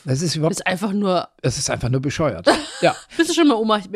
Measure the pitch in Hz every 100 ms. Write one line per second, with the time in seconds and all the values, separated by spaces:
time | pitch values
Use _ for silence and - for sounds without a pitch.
0 | 139 131 175 156 156 165 - 180 208 202
1 | 196 175 - _ 139 123 131 120 120 131
2 | 131 - 151 87 90 320 294 - 170 -
3 | - - 330 320 294 226 220 208 190